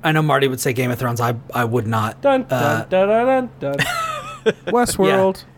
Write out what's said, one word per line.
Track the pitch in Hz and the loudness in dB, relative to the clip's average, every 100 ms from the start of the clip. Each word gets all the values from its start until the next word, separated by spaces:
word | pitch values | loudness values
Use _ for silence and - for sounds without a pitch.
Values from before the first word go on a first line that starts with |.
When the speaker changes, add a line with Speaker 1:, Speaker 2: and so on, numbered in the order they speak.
Speaker 1:
I | 160 | 2
know | 156 | 2
Marty | 156 139 139 | 2 2 2
would | 127 | 0
say | - | -2
Game | 123 123 | 0 -2
of | 120 | -2
Thrones. | 127 120 | -2 -2
I, | 120 117 - | -2 -2 -6
I | 120 120 | -4 0
would | 120 107 | 0 0
not. | 113 107 - | -2 -2 -2
Speaker 2:
Dun, | 277 262 - | 0 2 0
Speaker 1:
Uh, | - 147 156 - | -2 0 0 0
Speaker 2:
dun, | 185 196 | 0 2
dun, | 220 247 | 2 2
dun, | 262 247 - | 0 -2 -8
dun, | - 139 | -6 -4
dun. | 659 698 659 605 - - - 220 | -4 -4 -4 -6 -10 -4 -4 -2
Speaker 1:
<laughs> | - | -2
Speaker 2:
Westworld. | 226 240 - 190 196 190 190 | 0 0 2 2 4 2 -2
Speaker 1:
Yeah. | - | -14